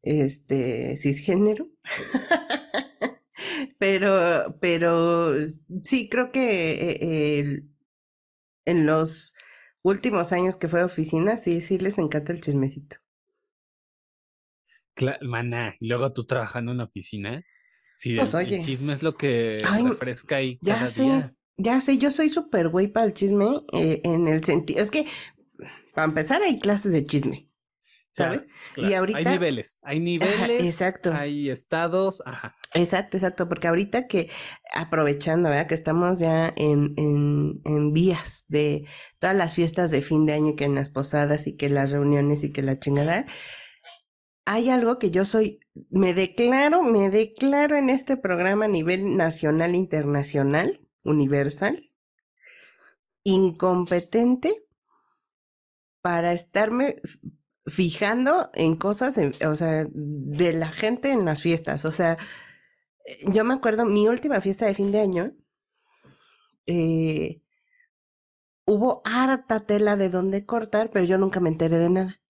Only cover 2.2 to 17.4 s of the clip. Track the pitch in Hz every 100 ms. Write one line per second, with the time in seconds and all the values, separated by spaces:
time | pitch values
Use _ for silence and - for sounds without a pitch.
2.2 | - 339 - 302 - 233 269 _ 254 -
3.2 | _ - 370 330 269 _ 196 196 196 190
4.2 | 170 160 - 156 180 170 170 170 170 170
5.2 | 170 143 151 - _ 185 - 262 208 233
6.2 | 247 262 247 190 160 143 175 - 170 160
7.2 | 147 147 143 143 - _ _ _ _ _
8.2 | _ _ _ _ - 175 151 156 160 160
9.2 | - _ - - - _ 185 196 247 202
10.2 | 170 180 185 185 165 170 180 170 160 160
11.2 | 190 226 180 170 165 190 190 190 151 156
12.2 | 147 175 151 139 135 135 - - _ _
13.2 | _ _ _ _ _ _ _ _ _ _
14.2 | _ _ _ _ _ _ _ - 131 139
15.2 | 131 117 120 117 113 - 113 120 135 127
16.2 | 113 127 110 131 117 123 110 101 - 104
17.2 | 101 135